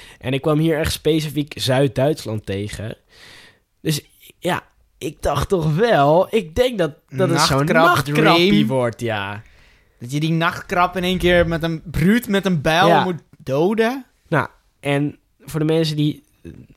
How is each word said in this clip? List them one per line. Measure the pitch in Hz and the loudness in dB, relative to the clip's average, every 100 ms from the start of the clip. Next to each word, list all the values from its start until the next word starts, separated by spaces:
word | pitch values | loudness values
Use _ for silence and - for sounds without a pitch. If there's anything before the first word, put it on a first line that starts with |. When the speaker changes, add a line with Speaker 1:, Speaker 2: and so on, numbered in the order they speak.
| - - | -20 -12
Speaker 1:
En | 127 | -6
ik | 135 | -4
kwam | 160 151 | -2 0
hier | 165 151 | 0 0
echt | 160 | -2
specifiek | - 147 160 151 143 147 107 | -2 0 0 -2 -6 -8 -6
Zuid-Duitsland | 117 131 139 127 143 156 - 107 - | -2 0 0 0 -2 -2 -6 -8 -6
tegen. | 98 104 - 107 - _ - - - - _ _ _ | -8 -8 -10 -12 -14 _ -20 -20 -20 -20 _ _ _
Dus | 160 147 - _ - _ | -4 -4 -6 _ -20 _
ja, | 175 160 - _ _ - | -6 -6 -8 _ _ -10
ik | 160 - | -10 -6
dacht | 175 139 - | -4 -2 -2
toch | 180 156 156 | -2 0 2
wel, | 233 160 143 170 - 220 | 2 4 4 4 2 -2
ik | 160 196 | -2 0
denk | 254 214 | 0 0
dat, | 160 - - | -4 -4 -10
dat | 131 - | -2 0
het | 156 | 2
zo'n | 165 139 | 2 2
Speaker 2:
Nachtkrab | 160 165 170 | 2 2 2
Speaker 1:
nachtkrabbie | - 139 151 175 170 185 | 2 0 2 4 4 4
Speaker 2:
dream. | 208 214 | 2 2
Speaker 1:
wordt, | 131 120 107 | 0 -2 -4
ja. | 117 104 98 104 - _ _ _ _ - | -6 -4 -6 -10 -16 _ _ _ _ -18
Speaker 2:
Dat | 120 | -8
je | 147 | -4
die | 160 | -2
nachtkrab | 165 170 - - 180 185 185 | 0 -2 -4 -4 0 0 0
in | |
één | 180 180 | -2 0
keer | 175 175 170 | 2 4 2
met | 165 | 0
een | 165 160 170 | -4 -6 -6
bruut | 131 175 240 226 | 0 2 2 2
met | 196 190 | -2 0
een | 165 | 0
bijl | 160 165 190 | 2 4 6
Speaker 1:
Ja. | 156 | 4
Speaker 2:
moet | 180 165 _ _ | 2 -4 _ _
doden. | - 139 180 226 226 269 - _ - | -4 0 2 2 0 -2 -12 _ -4
Speaker 1:
Nou, | 151 - _ _ _ 143 | -2 -2 _ _ _ -2
en | 143 147 - _ _ | -2 -2 -6 _ _
voor | - 156 | -8 -4
de | 151 | 0
mensen | 160 156 151 | 0 0 0
die, | 147 - _ _ 82 - - | -2 -4 _ _ -20 -20 -20